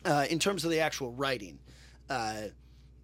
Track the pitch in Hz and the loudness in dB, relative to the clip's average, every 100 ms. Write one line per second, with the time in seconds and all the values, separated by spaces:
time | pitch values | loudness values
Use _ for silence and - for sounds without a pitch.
0 | 180 147 139 160 196 196 160 160 156 - | 2 2 4 2 2 0 0 2 2 0
1 | 127 120 135 131 95 69 - - - - | -6 -2 -2 -2 -6 -16 -20 -20 -20 -20
2 | - 135 113 110 107 - - - - - | -4 -2 -2 -4 -8 -12 -20 -20 -20 -20